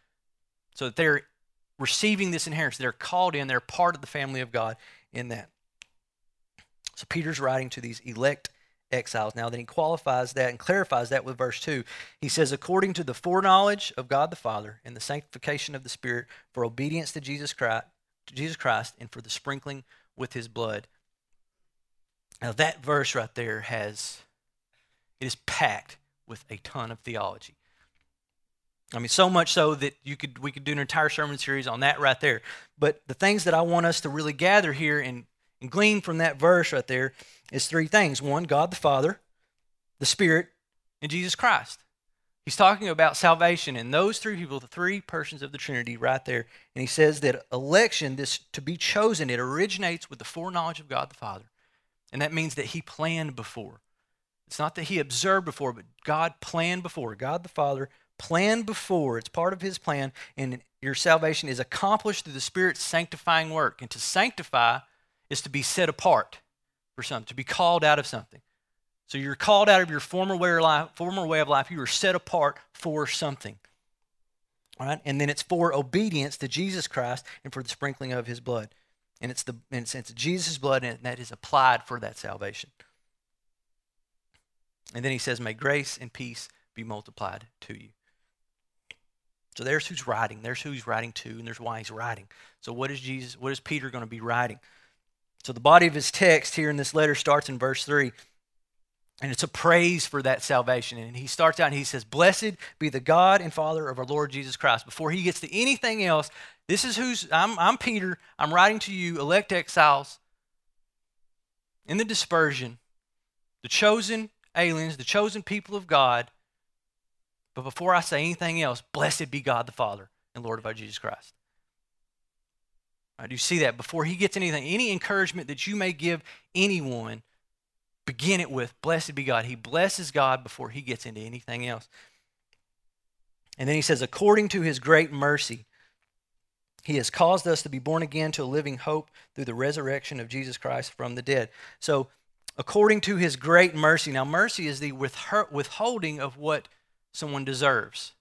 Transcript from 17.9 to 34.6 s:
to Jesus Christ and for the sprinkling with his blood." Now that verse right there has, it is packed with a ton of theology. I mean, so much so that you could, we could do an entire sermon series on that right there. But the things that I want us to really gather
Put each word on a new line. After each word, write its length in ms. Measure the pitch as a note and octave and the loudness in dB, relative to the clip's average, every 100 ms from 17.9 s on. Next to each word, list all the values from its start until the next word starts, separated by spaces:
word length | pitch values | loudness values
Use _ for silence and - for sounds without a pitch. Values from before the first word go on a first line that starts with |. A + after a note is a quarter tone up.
| _ _ _ - | _ _ _ -16
to 80 | C3 | -8
Jesus 200 | D#3 E3 | -8 -4
Christ 380 | C3 A2 A#2+ - | 0 0 -2 -12
and 120 | A2+ | -18
for 100 | A#2+ | -16
the 80 | A2+ | -10
sprinkling 520 | - - C#3 C#3+ C3+ - _ _ - | -10 -8 -10 -10 -14 -16 _ _ -10
with 180 | B2+ | -8
his 140 | B2+ A#2 | -8 -10
blood." 400 | A2+ A2+ G#2+ - _ _ _ _ _ _ _ _ _ _ _ _ _ _ - | -6 -6 -6 -10 _ _ _ _ _ _ _ _ _ _ _ _ _ _ -12
Now 100 | B2 | -8
that 320 | A2 D#3 - C#3 | 0 -2 -2 -2
verse 300 | D3 C3 C3 | 0 0 -4
right 180 | A2 | -6
there 280 | - A#2 A2 | -8 -6 -6
has, 580 | G#2+ A#2 G#2 G#2 - - _ _ _ _ _ _ _ _ _ - | -6 -6 -6 -8 -12 -14 _ _ _ _ _ _ _ _ _ -12
it 60 | B2+ | -10
is 100 | - | -8
packed 640 | - - C#3 G#2 - - _ _ - | -8 0 0 -2 -10 -20 _ _ -18
with 180 | A2+ - | -18 -14
a 80 | G#2 | -16
ton 340 | - C#3 A2+ | -12 -10 -10
of 80 | A2+ | -10
theology. 560 | - A2+ G2 G2+ - _ _ _ _ _ _ _ _ _ _ _ _ _ _ | -10 -6 -6 -8 -18 _ _ _ _ _ _ _ _ _ _ _ _ _ _
I 60 | B2 | -8
mean, 100 | A#2 | -2
so 200 | - F#3 | 4 6
much 220 | F3+ E3 | 6 4
so 220 | - D#3 D3 | 4 4 2
that 200 | C#3 - | -4 -6
you 120 | C#3 C#3+ | -14 -10
could, 220 | C#3+ A#2+ | -12 -10
we 140 | C#3 | -10
could 120 | C#3 | -8
do 100 | C#3 | -6
an 60 | D3 | -4
entire 300 | C#3 D#3+ D3+ | -2 0 0
sermon 300 | - D3 C#3+ | 0 -4 -4
series 280 | - C3+ B2+ | -4 -4 -4
on 120 | A#2 | 2
that 200 | C#3 C#3+ | 2 4
right 200 | C#3+ B2+ | 4 4
there. 240 | D3 A#2 - - - - | 2 0 -4 -18 -16 0
But 240 | D3 D3 - | 0 0 -8
the 60 | C3 | 0
things 300 | F#3+ G#3 E3+ | 2 4 4
that 100 | D#3+ | 2
I 60 | |
want 260 | E3+ E3+ E3+ | 4 4 2
us 120 | D#3+ | 0
to 80 | D3+ | -2
really 220 | C#3+ D3+ | -4 -4
gather 420 | C#3 F3+ G3+ | 2 6 6